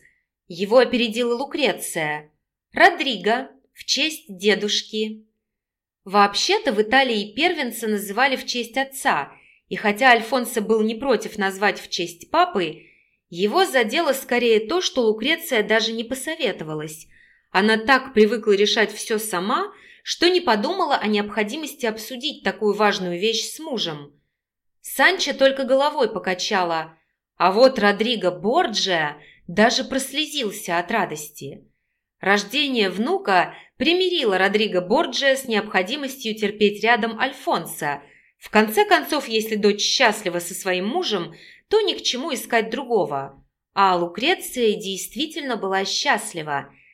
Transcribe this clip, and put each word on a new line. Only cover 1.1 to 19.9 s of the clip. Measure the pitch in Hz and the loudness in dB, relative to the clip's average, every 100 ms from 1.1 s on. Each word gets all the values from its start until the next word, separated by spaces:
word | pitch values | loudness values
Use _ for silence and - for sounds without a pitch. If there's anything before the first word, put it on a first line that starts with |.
| 220 240 233 | 0 -2 -2
Лукреция. | 311 - 247 - - 170 151 151 151 _ _ _ _ | -4 0 0 0 -6 -4 -4 -6 -10 _ _ _ _
«Родриго, | - 359 349 254 208 190 240 262 _ _ | 4 4 4 -2 -2 0 0 -4 _ _
в | - - | -12 -4
честь | 254 311 311 - | -2 -2 -4 -14
дедушки». | 185 202 196 208 - - 214 220 220 _ _ _ _ _ _ _ _ | -2 0 2 0 -4 -4 -4 -4 -8 _ _ _ _ _ _ _ _
Вообще-то | 196 202 202 - - 415 339 | 0 4 4 2 0 0 2
в | 208 | 0
Италии | 220 262 269 220 208 | 2 2 4 0 -2
первенца | 240 339 320 247 220 220 | 0 0 0 -4 -4 -4
называли | 208 190 202 269 262 | -2 -2 0 0 0
в | - | -4
честь | 247 226 269 | -6 -4 -4
отца, | 269 - 262 165 139 - _ _ _ | -4 -2 -2 0 -4 -12 _ _ _
и | 185 | -4
хотя | 214 208 262 | -2 4 6
Альфонсо | 233 - 262 240 233 | 6 2 -2 -2 -4
был | 196 220 | 0 0
не | 214 220 | 0 -2
против | 285 220 - - | 0 0 -2 -4
назвать | 196 190 202 185 | -4 0 0 0
в | - | -6
честь | - 170 - - | -8 -8 -10 -2
папы, | 311 349 202 165 156 - _ _ _ _ | 2 2 0 -4 -6 -18 _ _ _ _
его | 170 202 311 370 | -2 0 2 2
задело | 254 220 302 320 | 2 2 0 0
скорее | 269 - 240 240 220 214 | -2 -2 0 4 2 2
то, | 349 | -2
что | 359 269 | -2 0
Лукреция | 226 214 262 320 - 233 | 0 0 -2 -2 0 -2
даже | 208 220 220 | 2 0 0
не | 226 | -4
посоветовалась. | 226 262 - 330 247 - 156 151 156 - - _ _ _ _ | -6 -8 -8 -4 -4 -4 -6 -8 -8 -12 -20 _ _ _ _
Она | 185 208 220 | 2 4 2
так | 220 262 262 | 4 2 4
привыкла | 220 208 233 214 | 4 6 4 2
решать | 196 208 233 214 | 4 4 2 0
всё | - - 214 | -2 -4 -4
сама, | 214 175 196 294 403 - - | -2 -4 -2 -2 -4 -10 -20